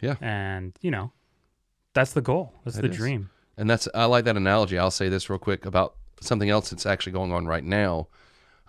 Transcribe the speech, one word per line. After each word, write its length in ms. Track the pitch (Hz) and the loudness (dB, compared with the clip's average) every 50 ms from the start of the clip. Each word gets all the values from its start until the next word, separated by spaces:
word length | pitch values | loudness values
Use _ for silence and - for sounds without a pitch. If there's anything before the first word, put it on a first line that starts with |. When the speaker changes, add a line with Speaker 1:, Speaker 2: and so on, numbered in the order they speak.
Speaker 1:
Yeah. 160 | 113 131 139 - | -4 -4 -4 -4
Speaker 2:
And, 560 | 131 113 104 101 98 98 95 95 92 92 - - | -4 -4 -4 -4 -4 -4 -6 -6 -8 -10 -12 -6
you 100 | - 185 | -4 -4
know, 220 | 135 98 98 127 _ _ _ _ _ _ _ _ _ _ _ _ _ _ _ _ - | -2 -2 -4 -6 _ _ _ _ _ _ _ _ _ _ _ _ _ _ _ _ 2
that's 180 | 131 131 - - | 2 2 2 2
the 80 | 151 | -2
goal. 340 | 120 - 135 180 170 120 - - - | 0 0 0 0 -2 -4 -12 -12 -12
That's 120 | 123 107 107 | -8 -6 -2
Speaker 1:
It 40 | - | -2
Speaker 2:
the 80 | - | -2
Speaker 1:
is. 60 | 180 | -2
Speaker 2:
dream. 340 | - 120 135 135 107 98 95 _ _ _ _ _ | -2 -2 -2 -2 -4 -6 -8 _ _ _ _ _
Speaker 1:
And 120 | - 104 110 | -2 2 2
that's, 180 | 117 110 - - - | 2 2 2 -4 0
I 100 | 110 117 | 2 4
like 180 | 120 123 120 113 | 4 4 4 4
that 120 | 120 107 | 4 2
analogy. 420 | 101 95 95 101 110 104 95 92 90 | 2 4 4 6 4 4 2 2 2
I'll 120 | 92 95 | 2 2
say 180 | - - 98 92 | 2 0 0 0
this 220 | 95 92 - - | 0 0 -2 -4
real 80 | 98 92 | -6 -4
quick 260 | - 104 95 - - | -2 -2 -2 -2 -4
about 300 | 98 92 92 90 - - - - - _ - | 0 2 2 2 2 -2 -12 -20 -20 _ -14
something 300 | - - 123 104 104 104 | -4 -2 0 0 2 2
else 200 | 104 107 - - | 2 2 0 -2
that's 160 | 90 87 - | -10 -6 -2
actually 260 | 104 98 - - 92 90 | -2 -2 -2 -2 -4 -4
going 200 | 92 92 90 87 | -4 -2 -2 -2
on 140 | 87 82 | -2 -2
right 180 | 82 82 82 67 | -2 -2 -2 -2
now. 440 | 87 98 104 101 92 85 80 78 - _ _ - _ _ _ _ _ _ _ _ | 0 0 2 2 2 0 -2 -4 -6 _ _ -20 _ _ _ _ _ _ _ _